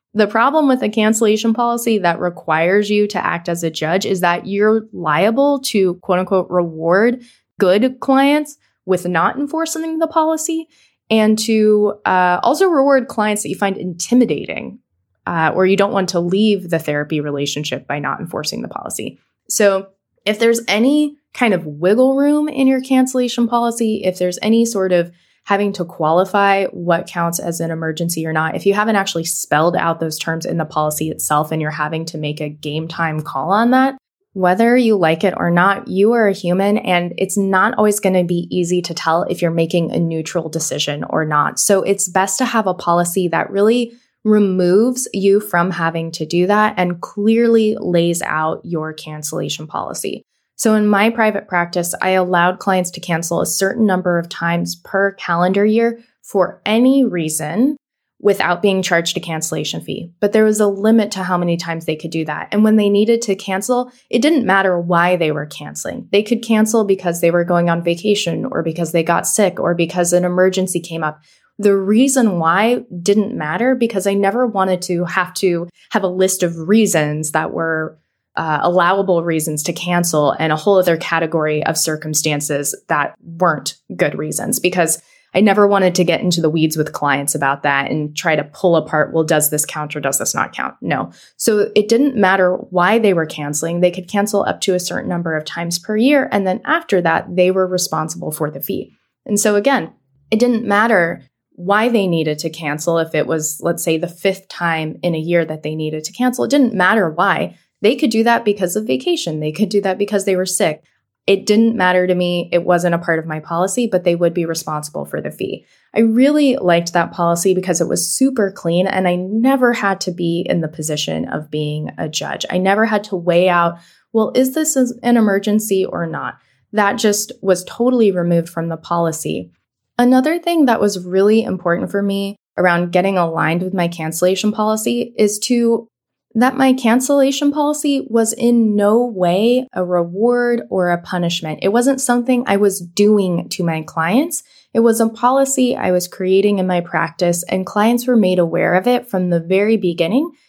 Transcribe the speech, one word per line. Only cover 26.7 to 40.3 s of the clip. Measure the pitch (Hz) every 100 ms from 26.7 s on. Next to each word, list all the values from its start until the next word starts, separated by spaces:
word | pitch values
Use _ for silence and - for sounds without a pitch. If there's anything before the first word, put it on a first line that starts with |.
| - 170 170 175
counts | 175 170 170
as | - 170
an | 165
emergency | 165 160 160 170 170 160
or |
not, | 160 160
if | 165 202
you |
haven't | 202 214 208
actually | 165 170
spelled | 165 - - 151 165 170
out | 170 165
those | 165 156
terms | - 165 165
in | 170
the |
policy | 156 156 151 151 160
itself | 151 - 151 151
and | 160
you're | 151
having | 156 151 160
to | 165 156
make | 151 151
a | 151
game | 151 151 151 160
time | - 160 156
call | 151 139 151
on | 202 240
that, | 254 269 269 _ _ _
whether | 190 180 190 233 254
you | 233 208
like | 160 165
it | 190 -
or | 175
not, | 170 185 196 -
you | 185 208
are | 240 208
a |
human | 180 175 180 202 208
and | - 180 175 -
it's | 190 202
not | 196 190 214 -
always | 214 208
gonna | 190 185
be | 170 175 175
easy | 180 170 180
to | 175
tell | 165 165 170
if | - 175
you're | 170
making | 165 165 175 165
a | -
neutral | 165 165 160